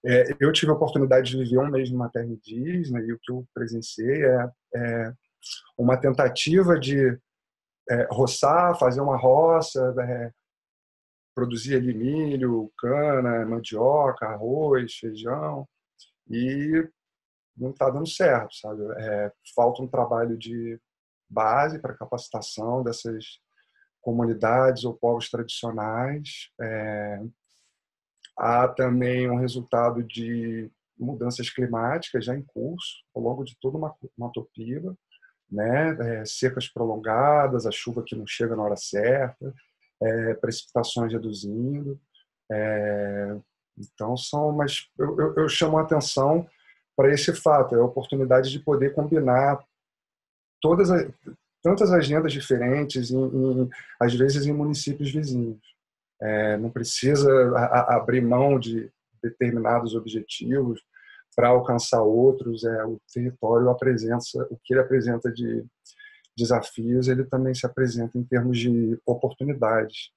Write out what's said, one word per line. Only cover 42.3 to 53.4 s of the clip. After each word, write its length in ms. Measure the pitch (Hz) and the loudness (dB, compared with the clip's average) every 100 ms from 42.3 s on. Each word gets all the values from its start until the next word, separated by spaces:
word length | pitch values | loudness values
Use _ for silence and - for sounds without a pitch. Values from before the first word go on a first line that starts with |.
| _ _ | _ _
É, 840 | 107 107 107 104 104 101 101 101 104 _ _ _ - | -4 -2 -2 -2 -2 -4 -4 -6 -8 _ _ _ -20
então, 400 | 104 _ 107 127 | -20 _ -6 -6
são, 340 | - 147 151 | -4 -2 -2
mas 380 | 147 143 - - - | 0 -2 -4 -10 -6
eu, 200 | 147 - | -4 0
eu, 160 | 156 - | 0 2
eu 140 | 156 | 0
chamo 280 | - 156 156 | 2 2 2
a 40 | |
atenção 640 | 156 156 139 - 139 165 175 _ _ _ _ - | 2 0 0 0 2 2 0 _ _ _ _ 4
pra 160 | 135 | 4
esse 200 | 143 160 | 4 0
fato, 420 | 160 165 147 127 120 | 0 4 6 6 4
é 40 | |
a 40 | |
oportunidade 680 | 123 131 123 139 131 127 131 | 2 0 -4 -4 4 4 4
de 80 | 139 | -4
poder 340 | - 139 139 | 0 2 2
combinar 680 | 147 147 160 131 123 139 143 - _ _ _ _ _ _ _ _ _ | 0 0 2 4 4 4 0 -6 _ _ _ _ _ _ _ _ _
todas 300 | 156 170 185 | 2 4 6
as, 160 | 175 131 - - - _ _ | 4 2 -8 -20 -20 _ _
tantas 280 | 165 196 202 | 2 4 6
agendas 420 | 180 139 147 160 | 6 4 2 0
diferentes, 760 | 135 - 165 123 139 143 131 120 | -4 0 0 2 0 -2 -4 -2
em, 140 | 127 | -2
em, 460 | 131 131 | 0 0